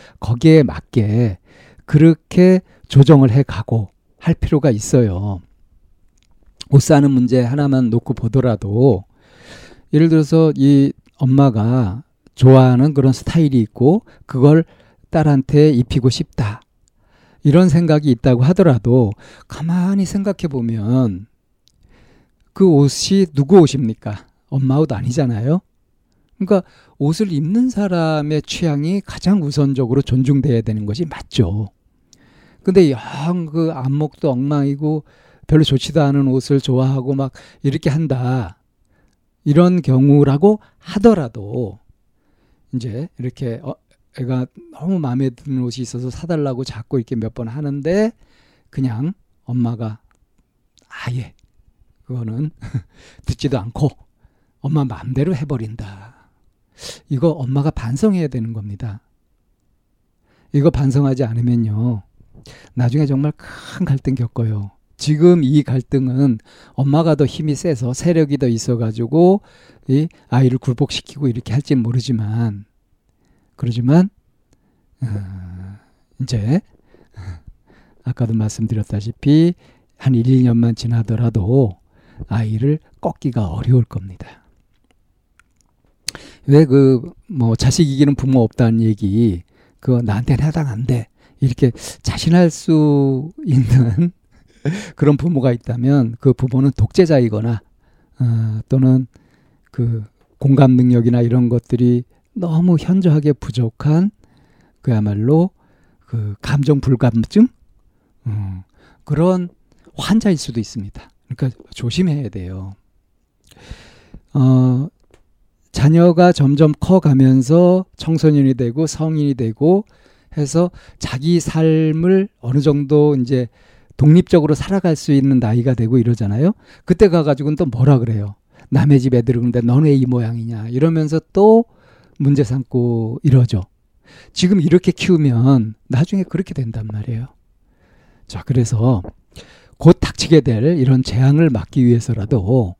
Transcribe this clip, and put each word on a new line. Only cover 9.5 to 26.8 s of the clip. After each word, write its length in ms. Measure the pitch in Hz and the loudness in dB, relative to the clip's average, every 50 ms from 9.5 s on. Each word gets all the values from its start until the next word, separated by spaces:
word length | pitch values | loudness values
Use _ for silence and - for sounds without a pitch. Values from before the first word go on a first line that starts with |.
| - - - - - - _ _ - | -20 -20 -20 -20 -20 -20 _ _ 2
예를 140 | 151 160 165 | 2 4 4
들어서 440 | 160 156 151 139 165 160 160 156 143 | 4 2 2 2 2 2 4 2 2
이 380 | - 135 139 143 139 139 143 - - _ _ _ _ | 2 4 4 4 4 4 2 -2 -6 _ _ _ _
엄마가 840 | 139 127 131 139 143 139 107 107 104 117 127 131 117 92 98 123 - _ _ _ _ _ _ | 0 2 4 4 4 4 2 0 0 0 0 0 -2 -2 -4 -8 -12 _ _ _ _ _ _
좋아하는 580 | - 127 127 131 131 131 127 123 123 135 151 147 | 4 6 8 8 8 8 6 4 4 2 2 2
그런 180 | 139 131 135 | 2 2 2
스타일이 480 | 123 - - - - 165 160 143 131 123 | 0 0 -4 -2 0 2 2 2 2 0
있고 440 | 110 - - - 120 143 180 226 - _ _ _ _ | 0 -2 -2 0 2 2 2 2 -2 _ _ _ _
그걸 380 | - - 131 123 147 151 165 160 - _ _ _ _ _ _ _ _ | -10 -2 2 4 6 6 4 2 0 _ _ _ _ _ _ _ _
딸한테 600 | - 165 156 151 143 135 - - - 147 151 156 | -2 0 2 2 2 2 0 2 2 4 4 4
입히고 380 | 143 120 123 - - 139 117 127 | 4 2 0 0 -2 0 0 0
싶다, 520 | 120 - 160 - _ - 123 101 107 - _ _ _ _ _ _ _ _ _ _ _ _ _ _ _ _ _ | 0 -2 -6 -8 _ -6 -6 -6 -6 -10 _ _ _ _ _ _ _ _ _ _ _ _ _ _ _ _ _
이런 240 | 147 139 175 185 180 | 4 4 6 4 6
생각이 420 | 143 170 175 160 156 151 147 143 | 4 2 2 2 2 2 2 0
있다고 320 | 123 - - 139 123 120 127 | -2 0 2 0 2 2 2
하더라도 680 | 147 185 196 190 170 127 113 - 117 123 131 120 101 101 - - - - - - _ | 2 2 4 4 4 4 2 2 2 2 2 2 0 -2 -6 -14 -20 -20 -20 -20 _
가만히 560 | - - 151 165 170 180 175 190 202 202 190 | -14 -8 -6 -4 -2 0 0 0 0 -2 -2
생각해 420 | - - 196 196 208 190 - - 160 | -2 -4 -4 -4 -4 -6 -4 -6 -6
보면 800 | 139 127 117 113 113 113 101 110 123 131 127 113 92 90 104 - _ _ _ _ _ _ _ _ _ _ _ _ _ _ _ _ _ _ _ _ _ _ _ _ _ | -6 -4 -4 -4 -4 -4 -2 0 0 0 0 0 -2 -6 -12 -16 _ _ _ _ _ _ _ _ _ _ _ _ _ _ _ _ _ _ _ _ _ _ _ _ _
그 120 | - 196 | 2 2
옷이 600 | 185 160 139 143 139 - - - - 190 196 190 165 147 | 4 4 4 4 2 0 -2 -4 -2 0 0 0 0 0
누구 260 | 139 139 135 190 190 | -4 0 4 6 6
옷입니까? 640 | 165 - - 127 127 110 110 - _ 104 104 - - _ _ _ _ _ | 6 6 2 -2 -4 -4 -6 -6 _ -10 -10 -10 -14 _ _ _ _ _
엄마 300 | 139 135 135 131 135 147 | -6 -4 -2 0 0 0
옷 140 | 156 147 110 | 0 -2 -4
아니잖아요. 680 | 98 90 - 123 160 143 123 117 104 110 131 160 190 - _ _ _ _ _ _ _ _ _ _ _ _ _ _ _ | -6 -4 -4 -4 -2 -2 -2 -4 -4 -2 -2 -2 -2 -4 _ _ _ _ _ _ _ _ _ _ _ _ _ _ _
그러니까 260 | 196 180 202 185 - - _ _ | -2 0 0 0 0 -4 _ _